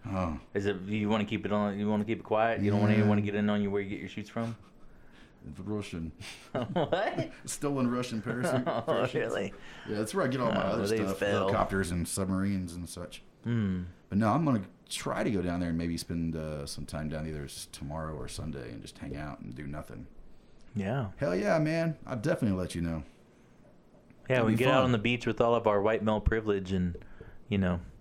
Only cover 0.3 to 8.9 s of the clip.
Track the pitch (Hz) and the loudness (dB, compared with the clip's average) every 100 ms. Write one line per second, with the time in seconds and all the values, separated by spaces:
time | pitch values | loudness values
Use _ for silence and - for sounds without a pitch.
0.3 | 76 - 101 101 95 95 107 104 107 104 | -2 -4 -2 0 -2 -2 0 2 2 2
1.3 | 110 95 104 104 101 104 107 104 107 - | -2 0 2 2 0 0 0 0 -2 0
2.3 | 110 113 110 101 104 104 107 104 104 101 | 2 4 2 2 4 6 6 6 4 2
3.3 | 101 104 104 101 101 98 98 92 - 101 | 2 2 2 2 0 -2 -6 -8 -8 -8
4.3 | - 117 113 - - - - - - - | -6 -6 -6 -14 -20 -20 -18 -20 -20 -20
5.3 | - - 73 98 107 104 87 82 - - | -18 -16 -12 -6 -6 -4 -6 -8 -8 -14
6.3 | - - 135 123 - 147 170 233 349 - | -14 -6 -4 -2 0 0 0 0 -2 -4
7.3 | - - - 147 139 123 123 120 110 104 | -6 -10 -4 -2 2 2 0 -2 -4 -4
8.3 | 117 127 131 123 113 117 | -2 0 0 0 -2 2